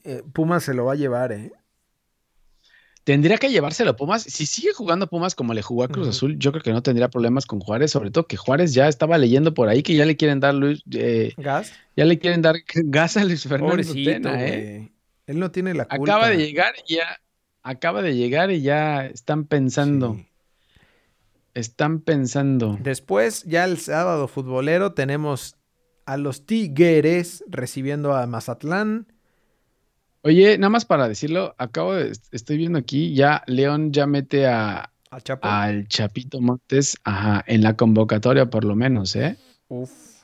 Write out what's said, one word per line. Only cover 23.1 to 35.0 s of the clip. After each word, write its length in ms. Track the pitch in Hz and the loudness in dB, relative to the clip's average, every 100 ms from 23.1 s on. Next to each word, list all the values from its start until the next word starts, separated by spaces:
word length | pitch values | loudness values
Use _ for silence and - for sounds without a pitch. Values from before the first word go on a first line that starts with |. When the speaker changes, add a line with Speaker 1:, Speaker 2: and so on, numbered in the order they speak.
| 196 226 208 | 0 0 -2
Speaker 1:
ya 200 | 180 165 | -4 -2
el 140 | 185 165 | 0 -2
sábado 500 | - 151 180 160 135 | -4 -2 0 -2 -4
futbolero, 640 | - 131 127 139 175 196 | -6 -6 -4 0 0 0
tenemos 640 | 165 135 147 151 127 - - _ _ _ _ - | -2 -2 -2 -4 -6 -8 -20 _ _ _ _ -10
a 120 | 139 | -6
los 280 | 143 127 - | -6 -8 -4
Tigres 960 | 226 196 139 170 160 151 175 170 - - | -4 -2 4 6 6 4 2 -2 -10 -12
recibiendo 680 | 180 - - 135 147 143 135 | -8 -8 -6 -6 -4 -2 -2
a 120 | 123 | -2
Mazatlán. 800 | 113 - 120 147 185 214 220 220 _ _ _ _ _ _ _ _ _ _ _ | -6 -8 -10 -6 -4 -2 -4 -8 _ _ _ _ _ _ _ _ _ _ _
Speaker 2:
Oye, 360 | 147 170 196 196 | 4 8 8 6
nada 120 | 196 | 4
más 140 | 233 - | 2 2
para 220 | 156 120 | 2 2
decirlo, 480 | 104 151 170 190 - | -2 -4 -4 -4 -8
acabo 360 | 123 127 175 | -8 -4 -4
de, 160 | 190 123 | -2 -4
est-, 220 | 110 _ | -8 _
estoy 240 | 117 - 151 | -14 -6 -4
viendo 200 | 165 165 | -2 -2
aquí, 360 | 120 139 170 135 | -2 -2 0 4
ya 260 | 139 147 - | 4 4 0
León 460 | 127 139 147 156 | 0 2 2 0
ya 120 | 143 143 | 0 2
mete 420 | 143 135 143 135 | 0 0 2 2
a, 440 | 117 107 95 - _ | 2 -2 -6 -12 _